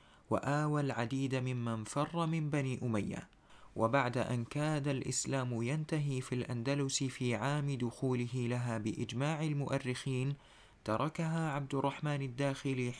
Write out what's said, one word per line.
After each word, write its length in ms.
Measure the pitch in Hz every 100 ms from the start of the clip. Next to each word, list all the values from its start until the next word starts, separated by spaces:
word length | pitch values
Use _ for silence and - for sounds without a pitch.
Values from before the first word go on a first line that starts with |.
| - - -
وآوى 500 | - 135 147 151 147
العديد 540 | 139 113 117 135 135
ممن 500 | 131 127 123 117 113
فر 420 | 107 - 160 170 160
من 240 | 165 147
بني 300 | 147 131 127
أمية. 460 | 123 107 98 123 - - - - - -
وبعد 420 | 113 139 123 123
أن 260 | 113 123
كاد 440 | 117 143 151 151 143
الإسلام 720 | 135 - - 127 135 123 117
ينتهي 580 | 117 156 151 156 143 131
في 140 | 127
الأندلس 720 | 131 - 120 120 143 135 -
في 300 | 135 - 123
عام 420 | 110 131 147 143 127
دخوله 540 | 120 - 131 123 120
لها 440 | 127 120 123 120 113
بإجماع 640 | - - 120 117 147 151
المؤرخين، 920 | 156 143 135 135 127 123 135 127 131 139 - - - -
تركها 640 | - 110 151 - 160 165 160
عبد 240 | 143 135
الرحمن 480 | 139 135 - 151 143
الداخل 720 | 135 120 143 135 139 127 123